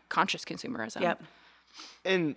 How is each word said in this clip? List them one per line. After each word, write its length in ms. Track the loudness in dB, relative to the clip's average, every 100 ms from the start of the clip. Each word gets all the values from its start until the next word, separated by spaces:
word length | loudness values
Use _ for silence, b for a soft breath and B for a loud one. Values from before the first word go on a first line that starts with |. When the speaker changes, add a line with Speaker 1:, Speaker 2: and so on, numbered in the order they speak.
| -2
Speaker 1:
conscious 360 | 2 2 0
consumerism. 560 | -6 -8 -6 -6 -6 0
Speaker 2:
Yep. 200 | 0 0 -6 B B B B B B B
Speaker 3:
And, 300 | 2 4 2